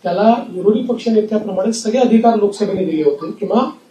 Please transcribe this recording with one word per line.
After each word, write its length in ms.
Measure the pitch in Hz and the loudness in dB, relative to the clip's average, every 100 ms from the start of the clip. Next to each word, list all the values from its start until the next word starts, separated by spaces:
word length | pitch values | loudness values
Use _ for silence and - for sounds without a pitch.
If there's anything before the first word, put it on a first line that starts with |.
त्याला 300 | 175 185 220 240 - | -4 2 2 2 -2
विरोधी 340 | 180 196 226 | -2 0 0
पक्ष 240 | 247 226 233 | -2 -4 0
नेत्याप्रमाणे 680 | 220 214 214 214 185 208 | 0 0 -4 -2 -4 -2
सगळे 260 | 220 214 240 | -4 -2 0
अधिकार 360 | 247 226 233 226 | 4 4 4 2
लोकसभेने 500 | 202 - 202 190 175 | 0 0 -4 -2 -2
दिले 180 | 156 | 0
होते 280 | 147 143 160 | 0 -2 -8
किंवा 400 | - 190 208 285 - _ | -8 -2 0 -2 -8 _